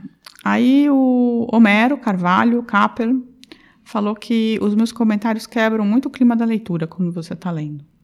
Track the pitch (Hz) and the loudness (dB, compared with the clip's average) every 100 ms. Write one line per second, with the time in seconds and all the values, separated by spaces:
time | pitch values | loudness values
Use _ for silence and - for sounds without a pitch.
0 | - _ - - 202 208 247 277 285 269 | -12 _ -20 -8 -2 0 2 4 4 2
1 | 262 247 240 233 233 226 214 208 240 285 | 2 2 0 -2 0 4 4 4 2 0
2 | 226 185 175 185 233 240 233 202 214 - | -2 -2 2 2 2 0 0 0 0 0
3 | 233 262 247 - - - _ _ - 220 | -2 -2 -4 -18 -20 -20 _ _ -8 -4
4 | 208 220 - 233 220 220 208 208 226 - | -4 -4 -2 0 0 0 0 0 0 0
5 | 226 208 226 220 - 233 220 220 202 226 | 0 0 -2 -4 -4 -2 0 0 0 0
6 | 277 - 240 233 226 220 220 170 165 - | 0 0 2 2 0 -2 -4 -6 -6 -4
7 | 175 170 165 170 180 165 151 147 147 _ | -6 -6 -10 -10 -8 -6 -8 -10 -16 _